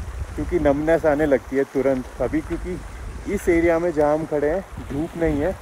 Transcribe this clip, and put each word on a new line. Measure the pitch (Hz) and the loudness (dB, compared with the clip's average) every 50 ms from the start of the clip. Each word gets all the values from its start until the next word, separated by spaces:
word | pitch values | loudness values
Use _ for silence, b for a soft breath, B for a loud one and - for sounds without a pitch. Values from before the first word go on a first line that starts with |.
| - - - - - - - | -8 -8 -8 -8 -8 -8 -6
क्योंकि | 151 151 - 180 170 | -6 -4 -2 0 2
नमनेस | 147 143 139 147 156 160 165 156 151 | 4 4 2 4 4 2 2 4 4
आने | 156 143 143 156 | 2 2 4 4
लगती | 147 135 120 - - 131 | 4 2 2 2 0 0
है | 135 135 | 0 0
तुरंत। | - - 139 127 139 135 127 123 - - - | 0 0 0 2 2 2 0 -2 -8 -6 -4
अभी | 131 117 131 160 | -2 0 0 -2
क्योंकि | - - 165 160 - 180 180 147 - - - - - - - - - 131 202 | -2 -4 -6 -6 -6 -6 -8 -8 -10 -12 -14 -12 -12 -12 -12 -10 -6 -4 -4
इस | 190 - 185 | -2 0 2
area | 170 165 165 170 165 165 | 4 4 4 4 4 4
में | 175 175 151 | 2 0 2
जहाँ | 151 147 147 151 | 4 4 4 4
हम | 156 160 | 2 0
खड़े | 143 156 147 143 151 | -2 -2 0 0 0
हैं | 165 196 190 - - - - - 135 | 0 -2 -4 -6 -12 -12 -10 -6 -4
धूप | 143 160 170 - | -4 -4 -4 -2
नहीं | 170 165 160 151 143 | -2 0 0 2 0
है। | 151 180 196 - | 0 -2 -2 -4